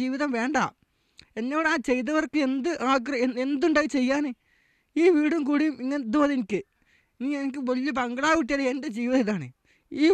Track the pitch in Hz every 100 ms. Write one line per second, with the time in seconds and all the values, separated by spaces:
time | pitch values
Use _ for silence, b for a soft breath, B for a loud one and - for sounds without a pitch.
0 | 254 262 294 240 240 285 185 - _ _
1 | _ _ - - 240 294 320 311 233 254
2 | 240 311 311 294 269 269 262 330 247 269
3 | 233 262 254 240 262 285 349 294 302 277
4 | 254 277 294 240 _ _ _ _ _ -
5 | 339 311 302 320 277 294 311 269 254 285
6 | 233 294 285 269 196 196 - _ _ _
7 | _ - 262 285 277 269 254 254 269 262
8 | 247 247 294 320 233 277 269 269 277 214
9 | 240 262 208 196 127 - _ _ _ -
10 | 311